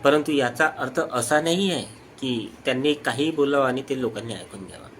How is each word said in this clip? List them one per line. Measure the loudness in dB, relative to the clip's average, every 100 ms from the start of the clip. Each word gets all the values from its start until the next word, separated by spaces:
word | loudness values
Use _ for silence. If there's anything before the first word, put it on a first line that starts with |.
परंतु | 6 4 2
याचा | 2 0 2 0 0
अर्थ | -4 -2 -2
असा | -2 2 2
नाही | 2 2 0
आहे | -2 -6 -14 -20 -8
की | -4 -4 -6 -6
त्यांनी | -2 0 0
काही | 0 -2 0 0
बोलावं | 2 2 4 2
आणि | 0 -4
ते | -2
लोकांनी | -2 -4 -10
ऐकून | -10 -12 -14 -14
घ्यावं. | -16 -18